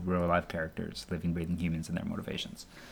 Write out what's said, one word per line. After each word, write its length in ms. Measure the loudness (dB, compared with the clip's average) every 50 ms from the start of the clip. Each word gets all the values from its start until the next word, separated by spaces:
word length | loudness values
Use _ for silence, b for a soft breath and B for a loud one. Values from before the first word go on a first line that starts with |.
| 2
real-life 420 | 2 4 4 6 6 6 4 4
characters, 600 | 2 0 -2 -2 -2 -2 -4 -6 -4 -6 -8 -6 -4
living, 220 | -2 0 2 2 2
breathing 240 | 2 2 0 0
humans 320 | 2 2 2 2 0 0 -2
and 100 | -2 -2
their 60 | 0
motivations. 640 | -2 -2 -2 -2 -4 -4 -4 -4 -6 -8 -12 -14 -16 B B B B